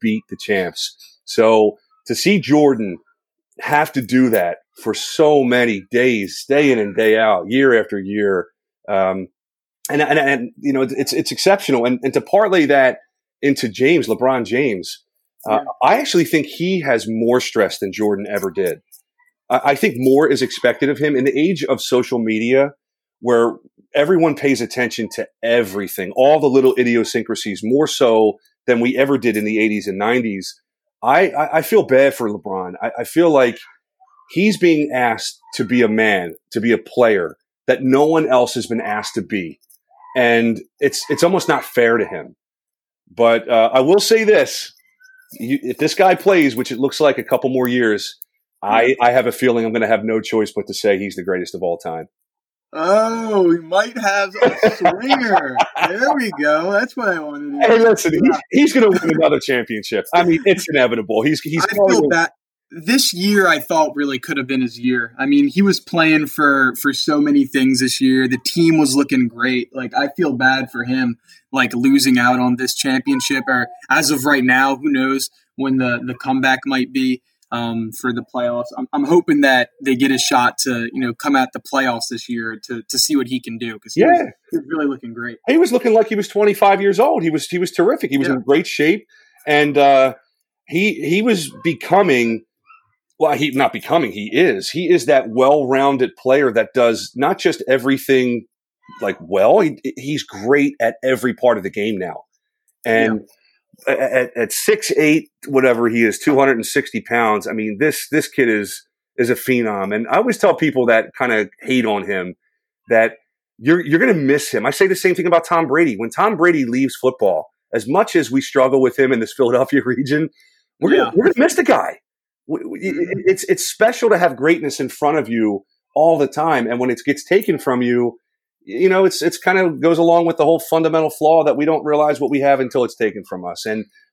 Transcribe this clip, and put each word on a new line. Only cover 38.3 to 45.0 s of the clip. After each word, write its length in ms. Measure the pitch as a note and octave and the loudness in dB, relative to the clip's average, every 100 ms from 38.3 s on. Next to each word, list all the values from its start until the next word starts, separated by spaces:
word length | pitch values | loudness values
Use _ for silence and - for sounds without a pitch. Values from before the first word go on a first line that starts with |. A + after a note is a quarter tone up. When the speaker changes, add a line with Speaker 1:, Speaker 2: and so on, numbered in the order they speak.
| B2+ A#2+ | 2 0
Speaker 1:
has 140 | B2 A2 | -4 -6
been 120 | A2+ | -6
asked 360 | G#2 G#2+ - A2+ | -6 -8 -8 -8
to 60 | |
be. 360 | E2+ G#2 E2 - _ _ _ _ - B2+ | -6 -6 -8 -14 _ _ _ _ -6 0
And 460 | A#2+ A#2 A#2 A2+ - - | 2 2 0 -2 -8 -4
it's, 240 | C#3 - - | -2 -2 -6
it's 140 | C#3+ | 0
almost 240 | E3+ F#3 - | 2 2 0
not 180 | C3+ - | -2 -2
fair 320 | B2+ A#2 A#2 | 0 2 2
to 80 | F#2+ | -2
him. 300 | E2+ - _ _ _ _ _ _ _ _ | -8 -14 _ _ _ _ _ _ _ _
But, 400 | - A#2 A#2 - | 0 2 2 2
uh, 220 | A2+ A2+ | 2 4
I 60 | C3 | 4
will 180 | C3+ G3+ | 4 4
say 240 | - A3+ G#3+ | 4 2 4
this. 480 | F#3+ C3 - - _ _ _ | 4 2 -4 -14 _ _ _